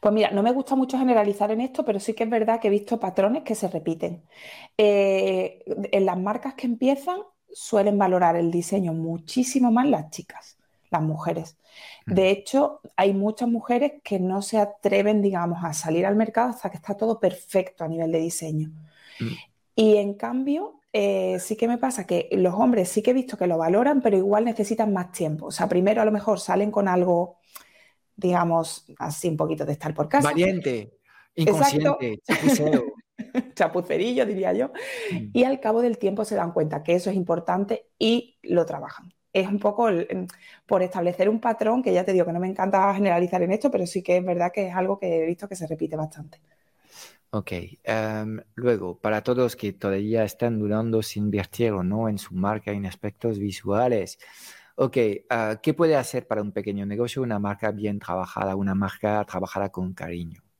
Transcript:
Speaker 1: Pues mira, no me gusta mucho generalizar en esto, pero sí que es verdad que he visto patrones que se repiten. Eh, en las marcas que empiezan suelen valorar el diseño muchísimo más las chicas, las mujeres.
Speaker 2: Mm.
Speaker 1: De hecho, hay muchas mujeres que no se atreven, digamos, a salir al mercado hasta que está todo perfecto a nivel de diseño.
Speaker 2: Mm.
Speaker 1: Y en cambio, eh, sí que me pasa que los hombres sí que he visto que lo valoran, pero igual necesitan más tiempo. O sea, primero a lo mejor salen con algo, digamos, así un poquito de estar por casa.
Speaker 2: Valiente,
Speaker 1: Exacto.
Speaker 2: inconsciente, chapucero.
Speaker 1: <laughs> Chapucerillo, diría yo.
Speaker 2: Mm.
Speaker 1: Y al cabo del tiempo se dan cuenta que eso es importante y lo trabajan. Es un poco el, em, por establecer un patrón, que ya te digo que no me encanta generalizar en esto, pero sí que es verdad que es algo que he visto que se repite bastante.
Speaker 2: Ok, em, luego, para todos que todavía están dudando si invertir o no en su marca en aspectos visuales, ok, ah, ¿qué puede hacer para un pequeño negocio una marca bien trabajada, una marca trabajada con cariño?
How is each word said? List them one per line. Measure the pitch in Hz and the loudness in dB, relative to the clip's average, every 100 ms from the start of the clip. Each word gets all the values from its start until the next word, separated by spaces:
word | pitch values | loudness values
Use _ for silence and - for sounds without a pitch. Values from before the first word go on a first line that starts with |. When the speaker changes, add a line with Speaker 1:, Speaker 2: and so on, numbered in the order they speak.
Speaker 1:
Pues | 208 | 2
mira, | 214 202 | 4 2
no | 196 | 4
me | 220 | 2
gusta | 254 262 269 | 0 0 0
mucho | 262 262 | 0 0
generalizar | 254 233 208 202 208 | 4 4 4 2 0
en | 220 | 0
esto, | 254 262 | -2 -4
pero | 254 202 | -2 -2
sí | - | -2
que | 220 | -4
es | 226 | 0
verdad | 226 220 226 | 0 0 0
que | 220 | 2
he | |
visto | 202 208 233 | 0 0 -4
patrones | 190 180 196 269 | -2 0 2 0
que | - | -4
se | 214 185 | -4 -2
repiten. | 180 170 165 170 170 _ - - - - - | -4 -4 -4 -6 -8 _ -20 -20 -20 -14 2
Eh, | 214 202 196 190 190 185 185 - - 220 202 | 4 6 4 2 2 0 -2 -6 -8 -6 0
en | 202 190 | 2 2
las | 180 | 0
marcas | 190 233 269 | -2 -4 -6
que | - 247 | -6 -6
empiezan | 233 262 277 277 370 427 _ _ | 0 2 0 -2 -6 -8 _ _
suelen | - - 214 202 202 | -18 -2 2 4 4
valorar | 190 180 175 170 | 4 4 4 4
el | 170 | 2
diseño | 175 175 196 175 | 0 0 -2 0
muchísimo | 160 165 170 - - 254 269 247 | -2 -4 -6 -4 -2 0 2 4
más | 226 - | 4 4
las | 170 156 | 0 -2
chicas, | - - - - _ _ _ _ | -12 -16 -18 -20 _ _ _ _
las | 165 | 0
mujeres. | 156 156 - 165 160 _ _ - - - - | 0 0 -4 -4 -6 _ _ -20 -20 -16 0
Speaker 2:
Mm. | |
Speaker 1:
De | 185 190 | 4 4
hecho, | 196 - 262 - - - - | 4 2 2 2 -2 -8 2
hay | 196 | 2
muchas | 196 202 220 240 | 4 0 0 -2
mujeres | 233 - 240 285 294 | -2 0 2 0 -2
que | - 196 | -4 -2
no | 185 190 | 0 -2
se | 202 220 | -2 0
atreven, | 202 208 202 196 202 214 | 0 0 0 2 4 4
digamos, | 202 185 170 170 | 2 0 -2 -4
a | 170 | -6
salir | 156 165 165 190 | -6 -2 0 2
al | 208 | 2
mercado | 220 226 247 | 2 0 -2
hasta | 233 190 | -2 -8
que | - | -8
está | - 202 | -8 -2
todo | 220 220 | -2 2
perfecto | 185 185 - 196 185 _ | 0 -2 -2 -2 -2 _
a | 160 | -8
nivel | 165 165 | -4 0
de | 165 | 0
diseño. | 165 - 160 156 156 156 156 _ - - | -2 -4 -4 -4 -4 -10 -20 _ -20 -8
Speaker 2:
Mm. | - - - _ _ | -8 -8 -14 _ _
Speaker 1:
Y | - 220 208 | 2 6 6
en | 202 | 4
cambio, | 202 226 247 269 294 415 - _ | -4 -6 -4 -2 -2 -4 -12 _
eh, | 214 202 196 185 185 | 0 0 2 0 -2
sí | - 214 | -4 -2
que | 233 | -2
me | 240 | 0
pasa | 262 - 180 | -2 -4 -2
que | 175 - | -2 0
los | 190 180 | 2 2
hombres | 180 247 233 180 | 4 4 4 2
sí | - | 2
que | 214 | 2
he | |
visto | 254 254 - | 2 0 -2
que | 180 | 0
lo | 165 | 2
valoran, | 160 190 254 294 | 2 4 4 4
pero | 254 196 | 4 2
igual | 190 208 | 4 2
necesitan | 233 226 202 220 214 | 2 0 -2 0 2
más | 190 180 | 0 -2
tiempo. | - 160 151 160 | -4 -4 -4 -6
O | |
sea, | 165 180 | -4 0
primero | 180 185 214 | 2 4 4
a | |
lo | 214 | 2
mejor | 208 208 190 | 2 0 -2
salen | - 185 208 | 0 0 2
con | 208 196 | 0 2
algo, | 180 180 170 175 - _ - - _ _ _ _ - | 2 4 2 0 -8 _ -20 -20 _ _ _ _ -4
digamos, | 180 175 170 165 165 - _ - | 0 2 2 2 0 -8 _ -10
así | 151 151 175 | -8 -4 -4
un | 156 | -2
poquito | 156 156 151 | -2 -2 -4
de | |
estar | 147 151 | -4 -6
por | 147 151 | -4 0
casa. | 277 147 | 2 2
Speaker 2:
Valiente, | 151 185 185 151 120 104 _ _ _ _ - | 2 2 2 -2 -4 -8 _ _ _ _ 0
Speaker 1:
Exacto. | 165 175 139 147 151 - | 2 4 4 4 2 0
Speaker 2:
inconsciente, | 123 107 | -4 -6
chapucero. | - - 156 247 151 151 110 - _ _ | -2 2 4 4 4 2 0 -10 _ _
Speaker 1:
<laughs> | 226 254 - | -8 -6 -8
Chapucerillo, | - 165 180 175 151 214 247 226 | -2 0 0 -2 -2 0 0 -2
diría | 196 190 | 0 -2
yo. | 185 262 - 523 508 440 | 0 -2 -6 -10 -8 -6
Speaker 2:
Mm. | 370 156 | -6 -2
Speaker 1:
Y | 156 | 2
al | 254 269 | 2 2
cabo | 220 226 | 0 0
del | 240 220 | 0 0
tiempo | 196 202 | -2 -2
se | 214 202 | -4 -2
dan | 170 | -2
cuenta | 175 156 156 | -2 -2 -4
que | 156 | 0
eso | 175 180 | 0 2
es | 190 | -2
importante | 175 170 170 180 202 226 - _ | 0 -2 0 -2 -2 -4 -8 _
y | 220 240 - _ | 2 2 -2 _
lo | - 175 160 | 0 0 2
trabajan. | 151 - - 180 _ _ | -4 -10 -16 -20 _ _
Es | 190 190 | 0 0
un | 202 | 0
poco | 208 208 220 | 0 2 2
el, | 175 170 | 2 -2
em, | 190 180 - - - _ | -6 -8 -12 -20 -20 _
por | 196 | 0
establecer | 180 185 175 180 190 | 0 0 -2 2 2
un | 220 | 2
patrón, | 233 220 220 240 | 0 0 0 2
que | 254 | 2
ya | 180 | 0
te | 180 | 2
digo | 185 175 | 2 2
que | |
no | 170 | 0
me | 185 | -4
encanta | 190 196 196 202 | -2 2 4 4
generalizar | 196 202 175 180 185 | 2 2 2 2 0
en | 175 | 0
esto, | 208 277 | 2 0
pero | 240 175 | 0 -2
sí | 196 | -4
que | 180 180 | 2 0
es | |
verdad | 180 175 175 | 2 0 0
que | 180 190 | -2 -4
es | |
algo | 180 185 196 | -2 -2 -2
que | 185 165 | -2 0
he | 160 | 0
visto | 175 202 | -4 -8
que | 185 | -10
se | 160 | -8
repite | 160 160 156 | -6 -6 -4
bastante. | 156 156 151 - _ _ _ _ _ - - _ _ | -8 -10 -18 -20 _ _ _ _ _ -20 -20 _ _
Speaker 2:
Ok, | 107 95 90 90 - | -8 -6 -10 -10 -10
em, | - 110 110 107 107 110 - - | -4 -2 -2 -4 -6 -10 -12 -4
luego, | 123 113 92 87 | 0 0 -2 -4
para | 107 107 | -2 -2
todos | 104 123 123 - | 0 0 0 0
que | 104 | -6
todavía | 92 101 98 104 113 | -4 -2 -2 0 0
están | 107 - 120 113 | 0 0 -2 0
dudando | 104 107 113 113 | 0 0 0 0
si | 110 - | -2 -2
invertir | 104 101 95 - 117 | -2 -2 -4 -2 0
o | 101 | 0
no | 90 104 113 | -2 -2 -2
en | 101 | -4
su | - | -8
marca | 90 98 107 104 | -4 -2 -2 -4
en | 104 98 | -6 -6
aspectos | - 104 - 117 104 | -8 -10 -4 -4 -2
visuales, | 101 92 92 101 123 113 87 - - - - - _ - | -4 -6 -2 0 2 0 -2 -10 -20 -20 -20 -20 _ -2
ok, | 135 131 113 101 _ | 0 2 0 0 _
ah, | 117 110 110 | -2 -2 -2
¿qué | - | -2
puede | 147 165 147 | 2 4 2
hacer | 123 127 - | 0 -6 -4
para | 107 | -4
un | 104 | -2
pequeño | 101 101 101 101 | -4 -6 -6 -4
negocio | 104 120 - | -4 -4 -2
una | 127 104 | -2 -2
marca | 101 101 110 | -2 -2 -4
bien | 101 104 104 | -2 -4 -4
trabajada, | - 90 90 - 98 98 | -4 -6 -4 -4 -2 -2
una | 98 | 0
marca | 95 98 - 107 104 101 | 0 -2 -2 -2 0 -2
trabajada | 92 95 98 98 | -4 -4 -4 -4
con | - 92 | -4 -8
cariño? | 92 87 87 82 82 _ _ | -8 -10 -8 -10 -14 _ _